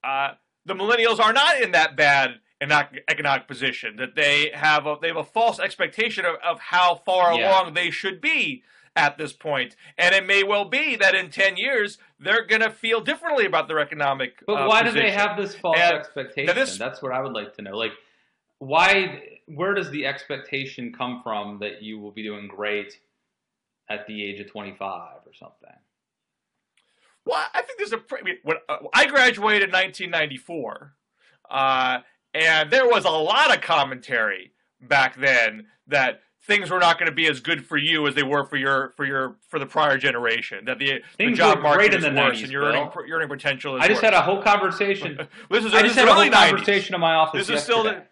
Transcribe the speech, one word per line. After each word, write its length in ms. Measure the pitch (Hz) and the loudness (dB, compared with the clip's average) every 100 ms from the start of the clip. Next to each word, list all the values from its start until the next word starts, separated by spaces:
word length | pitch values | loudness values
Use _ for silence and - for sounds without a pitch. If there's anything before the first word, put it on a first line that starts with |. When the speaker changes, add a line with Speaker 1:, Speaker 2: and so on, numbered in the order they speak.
Speaker 1:
uh, 280 | 127 135 139 - _ _ 160 | -4 -2 -4 -6 _ _ -12
the 80 | |
millennials 460 | 190 202 233 226 226 | -6 0 2 2 2
are 140 | 220 | 2
not 280 | 240 302 294 | 4 4 2
in 120 | 214 | 2
that 220 | 170 156 143 | 2 2 2
bad 440 | 147 139 131 120 _ _ | 4 4 2 -4 _ _
an 100 | 143 | 0
ec-, 320 | 151 139 135 - | 0 0 -8 -6
economic 400 | 156 147 135 - | -4 0 -2 -4
position, 500 | 131 131 120 113 107 | -4 -4 -4 -10 -10
that 180 | 123 123 | -8 0
they 340 | 143 143 151 143 | 2 2 0 0
have 320 | 156 151 147 | 2 2 0
a, 80 | 147 | -4
they 100 | 165 | -4
have 80 | 165 | -6
a 60 | |
false 360 | 151 220 233 - | -6 0 0 0
expectation 680 | 190 - 170 - 226 208 175 | -6 -4 -6 -2 -4 -2 -4
of, 100 | 165 | -2
of 160 | 175 165 | -6 -6
how 360 | - 180 180 170 - | -2 2 2 2 0
far 300 | 185 175 165 | 2 4 4
Speaker 2:
Yeah. 140 | 190 | 4
Speaker 1:
along 260 | 190 175 156 | 2 2 -2
they 160 | 175 | -4
should 300 | 151 196 185 | -4 -8 -6
be 420 | 302 311 185 127 _ _ _ - | -4 -2 -4 -8 _ _ _ 0
at 220 | 147 143 | 0 0
this 160 | 151 | -12
point. 420 | - 160 139 123 _ - - | -10 -4 -4 -4 _ -20 0
And 160 | 175 | 2
it 100 | 196 185 | 2 2
may 180 | 196 | 2
well 220 | 196 202 202 | 2 0 0
be 300 | 254 311 240 | -4 -4 2
that 180 | 196 190 | 2 2
in 160 | 185 | -2
ten 260 | 143 196 185 | -2 -2 0
years, 400 | 240 262 208 - _ _ | -2 -2 -4 -8 _ _
they're 260 | 156 226 220 | -2 -2 2
gonna 240 | 220 220 | 0 0
feel 320 | 220 226 226 | -2 -2 -2
differently 460 | 226 330 339 294 196 | -2 -6 -2 0 2
about 200 | 160 151 | 0 0
their 120 | 156 | -2
economic, 640 | 147 151 139 135 127 - - | -4 -2 -2 -2 -6 -10 -6
Speaker 2:
But 80 | |
Speaker 1:
uh, 140 | 208 139 | -2 2
Speaker 2:
why 160 | 220 | 4
do 80 | 233 | 4
they 100 | 226 | 0
Speaker 1:
position. 180 | 220 196 | 0 0
Speaker 2:
have 160 | 208 202 | -2 -2
this 200 | 196 - | -8 -6
false 240 | 175 160 | 0 2
Speaker 1:
And 180 | 175 170 | 4 2
Speaker 2:
expectation? 480 | - - 131 - 139 | -6 -12 -10 -6 -2
Speaker 1:
now 80 | |
this 240 | 190 269 - | 0 -2 -4
Speaker 2:
That's 240 | 123 - | -10 -8
what 100 | 135 | -8
I 80 | 127 | -6
would 140 | 135 | -6
like 220 | 117 104 - | -8 -12 -14
to 80 | |
know. 120 | 101 104 | -12 -6
Like, 180 | 113 - _ _ _ _ _ _ | -6 -8 _ _ _ _ _ _
why, 640 | 135 156 185 196 190 135 - - _ | -2 2 4 2 0 -8 -18 -20 _
where 260 | 143 185 | -6 -4
does 160 | 202 160 | -4 -4
the 160 | 147 135 | -6 -6
expectation 880 | 139 - 131 - 135 135 - 120 | -8 -10 -12 -8 -8 -8 -10 -14
come 280 | - 123 120 | -8 -8 -8
from 340 | - 107 104 104 | -8 -8 -8 -10
that 200 | 104 - | -12 -12
you 160 | 107 107 | -16 -14
will 120 | 104 | -16
be 100 | 104 | -14
doing 260 | 107 104 101 | -12 -12 -14
great 520 | 98 104 104 101 - _ _ _ _ _ _ _ _ _ | -8 -6 -6 -8 -18 _ _ _ _ _ _ _ _ _
at 160 | 104 104 | -12 -12
the 180 | 107 | -12
age 160 | 101 101 | -10 -12
of 120 | 101 | -14
twenty-five 720 | 107 101 95 98 90 82 - _ | -14 -16 -12 -12 -12 -16 -20 _
or 80 | |
something? 420 | _ - _ _ _ _ _ _ _ _ _ _ _ _ _ _ _ _ _ - | _ -20 _ _ _ _ _ _ _ _ _ _ _ _ _ _ _ _ _ -6
Speaker 1:
Well, 180 | 494 - | -4 -4
I 120 | - | -6
think 160 | 466 494 | -6 -8
there's 140 | 415 | -8
a 40 | 453 | -8
pre-, 220 | _ - | _ -10
I 40 | |
mean, 140 | - 370 | -8 -8
when, 140 | 147 160 - | -6 -6 -6
uh, 80 | 151 - | -10 -2
I 140 | 220 294 | 2 2
graduated 560 | 277 254 208 208 208 | 4 2 2 0 2
in 80 | 196 | 2
nineteen 400 | 185 190 185 175 | 0 -2 -6 -6
ninety-four, 840 | 170 151 131 - 170 113 - 147 _ _ _ _ _ _ | -4 -4 -6 -12 -10 -10 -12 -18 _ _ _ _ _ _
uh, 480 | 135 135 131 127 127 - _ _ 151 | -2 0 2 0 -2 -6 _ _ 0
and 340 | 160 156 151 | 2 4 4
there 180 | 262 254 | 4 4
was 180 | 226 185 | 4 2
a 40 | |
lot 420 | 156 156 226 302 190 | 0 0 4 4 2
of 40 | |
commentary 880 | - 160 139 131 - 120 107 95 90 _ _ _ | 2 0 0 -4 -6 -2 -2 -4 -12 _ _ _
back 360 | 123 139 131 131 | 0 2 2 0
then 500 | 139 127 113 110 107 _ _ | 0 2 2 -2 -20 _ _
that 340 | 143 127 110 _ _ - | 0 0 -4 _ _ -2
things 240 | 208 180 | -2 0
were 100 | 180 | 2
not 200 | 175 170 | 2 2
gonna 100 | 165 | 0
be 160 | 151 160 | 0 0
as 120 | 147 | -2
good 260 | 156 160 135 | -4 -4 -2
for 120 | 151 | -4
you 280 | 151 160 147 | 0 0 0
as 100 | 143 | -2
they 80 | |
were 200 | 135 143 | 0 -2
for 140 | 135 143 | -2 -4
your, 340 | 135 135 135 - | 0 0 -2 -8
for 80 | 139 | -6
your, 320 | 139 131 110 _ | -4 -6 -8 _
for 120 | 160 | -8
the 60 | 135 | -4
prior 320 | - 151 135 | 0 2 2
generation, 680 | 135 120 120 117 117 98 110 | 0 0 -2 -2 -4 -10 -8
that 120 | 131 | -4
the, 80 | 139 | -4
the 140 | 131 - _ | -4 -8 _
Speaker 2:
Things 220 | 233 240 | -2 4
Speaker 1:
job 220 | 165 151 | 4 4
Speaker 2:
were 40 | |
Speaker 1:
market 140 | 151 147 | 4 4
Speaker 2:
great 160 | 208 | 4
in 60 | 185 | 4
Speaker 1:
is 40 | |
Speaker 2:
the 60 | 156 | 0
Speaker 1:
worse 60 | 135 | 2
Speaker 2:
nineties, 260 | 123 117 | 0 0
Speaker 1:
and 80 | 110 | -6
your 120 | 139 | -4
earning, 260 | 147 - - | -2 -2 -4
Speaker 2:
Bill. 140 | 175 151 | -8 -8
Speaker 1:
your 80 | 160 | -6
earning 140 | 151 | -6
potential 480 | 139 147 135 151 131 | -6 -4 -4 -6 0
is 40 | |
Speaker 2:
I 60 | 165 | 2
just 160 | 214 | 4
Speaker 1:
worse. 80 | 220 | 4
Speaker 2:
had 20 | |
a 80 | 185 | 4
whole 200 | 170 196 | 2 0
conversation. 840 | 214 208 190 165 202 196 165 143 156 - | 2 2 2 -2 -2 -2 -6 -10 -14 -16
Speaker 1:
<laughs> 140 | - | -2
This 140 | 208 | -2
is, 100 | 220 | 2
Speaker 2:
I 100 | 208 | 4
Speaker 1:
this 80 | 214 | 4
Speaker 2:
just 0 | |
Speaker 1:
is 40 | 240 | 6
Speaker 2:
had 120 | 233 | 6
a 20 | |
whole 80 | 196 | 8
Speaker 1:
early 100 | 277 | 8
nineties. 220 | 220 - | 6 6
Speaker 2:
conversation 440 | 196 - 202 - 185 | 4 0 0 0 -2
in 40 | |
my 140 | 165 | 2
office 340 | 160 160 - 196 | 4 2 0 -4
Speaker 1:
This 120 | 147 | -4
is 40 | |
still 220 | 143 233 220 | 0 0 0
Speaker 2:
yesterday. 200 | 196 - | -4 -12